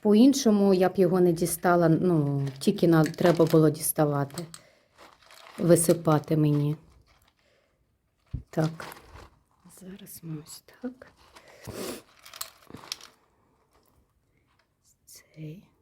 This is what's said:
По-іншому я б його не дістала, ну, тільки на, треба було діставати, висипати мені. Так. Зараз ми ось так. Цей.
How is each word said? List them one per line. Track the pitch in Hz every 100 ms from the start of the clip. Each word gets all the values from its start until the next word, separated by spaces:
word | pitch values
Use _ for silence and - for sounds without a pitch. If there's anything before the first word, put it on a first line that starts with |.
По-іншому | 214 208 262 262 226 208 202
я | 185 185
б | 185
його | 175 185
не | 180
дістала, | 165 175 - 185 175 165
ну, | 160 185 165 143 139 139 -
тільки | - 202 170
на, | 160
треба | 151 - 180 160
було | 160 160 156
діставати, | 147 - - 151 143 139 - 160 - _ _ _ _ - _ _ - - -
висипати | 175 170 - 165 165 151 - 156
мені. | 151 147 147 151 _ _ _ _ _ _ _ _ _ _ _ _ _ _ _ - -
Так. | - 156 160 - - - - - _ _ _ 180 -
Зараз | 185 196 196 -
ми | 165 156
ось | 156 - _ _
так. | 247 247 - _ _ - - - - - 95 - _ _ - - - _ _ - - - - _ _ _ _ _ _ _ _ _ _ _ _ _ _ _ _ _ _ _
Цей. | _ - _ - 156 180 _ _